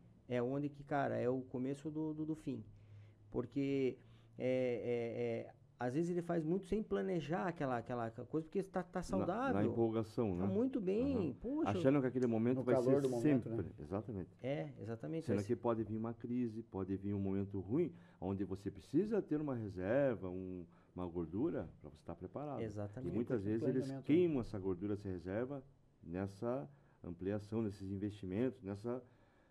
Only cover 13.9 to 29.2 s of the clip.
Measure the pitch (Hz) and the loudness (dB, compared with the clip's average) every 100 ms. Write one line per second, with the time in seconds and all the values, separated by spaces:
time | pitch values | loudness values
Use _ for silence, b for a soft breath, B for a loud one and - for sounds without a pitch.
13.9 | 101 113 101 85 - 127 151 156 117 107 | -4 -2 -6 -6 -8 -6 -4 -6 -8 -10
14.9 | 113 151 160 156 101 104 120 120 113 104 | -8 -6 -6 0 -2 0 0 2 0 0
15.9 | 110 113 113 120 123 117 110 113 95 92 | -2 -4 -6 -4 0 0 -4 -6 -4 -2
16.9 | 95 101 101 98 98 98 101 92 139 170 | -2 0 0 2 0 0 -4 0 0 0
17.9 | B B B 92 98 92 95 98 - - | B B B -4 -2 -2 -2 -6 -8 0
18.9 | 147 208 214 - 151 151 123 104 87 92 | 2 4 0 0 -2 0 -2 -4 -2 2
19.9 | 131 139 101 92 92 92 92 85 b b | 4 4 2 -4 -6 -6 -8 -10 b b
20.9 | 90 90 85 80 95 165 151 82 - 73 | -6 -4 -2 -2 0 0 -2 -6 -12 -18
21.9 | 71 - 82 92 123 147 127 113 104 104 | -14 -12 -10 -8 -8 -6 -4 -4 -4 -6
22.9 | 113 131 117 - 120 98 113 127 127 135 | -6 -4 -2 0 0 2 2 2 0 0
23.9 | 135 - 165 175 139 107 107 95 87 101 | -4 4 6 6 2 0 -2 -2 0 0
24.9 | 101 101 92 90 101 131 139 - - - | -2 -2 -4 -2 -2 -2 -6 -10 -20 -20
25.9 | _ 82 90 98 - 120 131 147 b b | _ -6 -2 -2 -2 -2 -2 -6 b b
26.9 | b 87 85 92 104 104 110 110 101 95 | b -10 -4 -2 -2 -2 0 0 -2 -6
27.9 | 98 104 104 92 95 127 127 95 101 117 | -2 -4 -4 -4 0 0 -2 -6 -6 -4
28.9 | 123 120 b | -6 -8 b